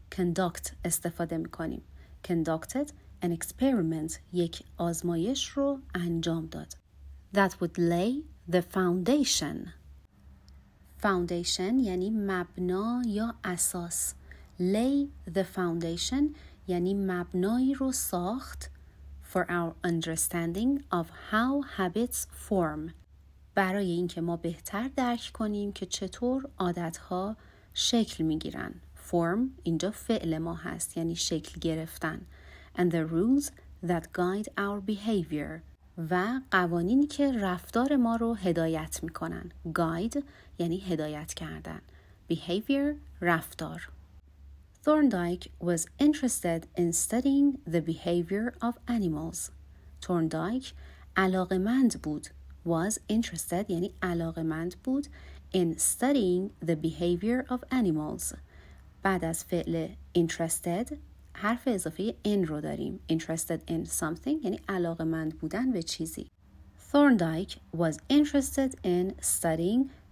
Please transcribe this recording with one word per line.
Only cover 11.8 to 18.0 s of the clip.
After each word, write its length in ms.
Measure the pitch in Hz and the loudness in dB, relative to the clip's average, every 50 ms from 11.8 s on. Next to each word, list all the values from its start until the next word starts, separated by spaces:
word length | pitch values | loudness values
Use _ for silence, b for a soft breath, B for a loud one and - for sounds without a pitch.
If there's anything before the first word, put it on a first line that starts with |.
| 254 202 180 185 180 208 | 4 2 2 0 0 0
مبنا 920 | 220 214 202 196 190 180 175 175 - - 180 180 180 185 214 226 240 247 247 | 0 0 0 0 0 0 -2 -4 -4 -4 -2 0 0 0 0 0 0 0 0
یا 300 | 226 196 208 226 233 233 - - | 0 0 0 -2 -2 -4 -6 -6
اساس. 720 | 185 180 175 - - - 180 170 170 - - - - - B B B B B B B B B | -4 -2 0 0 -2 -2 -4 -6 -6 -4 -4 -4 -4 -6 B B B B B B B B B
Lay 480 | 180 180 196 214 240 262 277 285 285 285 - - - 185 | 0 2 2 4 4 4 2 2 0 0 -4 -12 -10 -4
the 140 | 160 196 190 185 - | 0 0 0 0 0
foundation 800 | 190 180 175 165 170 165 165 170 175 - - 254 277 285 302 294 B B B B B B - | -2 0 0 0 0 -2 -2 -2 -2 -2 0 0 2 2 2 0 B B B B B B -2
یعنی 260 | 180 175 175 185 196 | 0 0 2 2 2
مبنایی 800 | 202 196 185 180 180 175 - - 180 180 202 233 247 262 262 277 | 0 0 0 0 -2 -4 -2 0 0 2 2 4 4 4 2 2
رو 180 | 262 269 269 | 2 0 0
ساخت 800 | 254 - | 0 -2